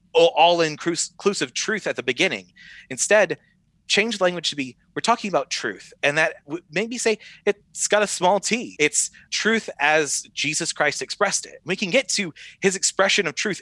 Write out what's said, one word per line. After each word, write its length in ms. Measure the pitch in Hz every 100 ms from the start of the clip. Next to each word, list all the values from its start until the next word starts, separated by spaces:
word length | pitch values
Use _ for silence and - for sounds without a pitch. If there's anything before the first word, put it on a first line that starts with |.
| _
a-, 40 | 165
all-inclus-, 960 | 170 - 170 175 160 147 175 165 -
inclusive 420 | - 202 196 131
truth 320 | - - 214 160
at 100 | -
the 60 |
beginning. 500 | 127 131 180 107 92 _ - - -
Instead, 480 | 131 - 208 180 110 _ _ _ _ -
change 320 | 202 226 208
language 300 | 180 175 165
to 80 | 143
be, 220 | 131 - _
"We're 80 | 151
talking 260 | 220 233 208
about 220 | 165 -
truth." 420 | - 117 - - -
And 140 | 143 151
that 200 | 160 - 139
w-, 160 | 170 -
maybe 260 | 160 226 240
say, 220 | 240 220 - -
"It's 420 | 208 - _ - -
got 160 | 208
a 40 | 202
small 340 | - 180 196
T. 360 | - 233 208 -
It's 320 | 151 - - - _
truth 380 | - 208 226 - -
as 440 | 151 156 143 - 113
Jesus 400 | - 143 151 165
Christ 300 | - 147 -
expressed 420 | 135 - 202 -
it." 160 | - - -
We 100 | 190
can 140 | 190
get 180 | 247 262
to 220 | - 180 - - -
his 140 | 196 185
expression 500 | - - 196 208 170
of 80 |
truth 260 | - 214 175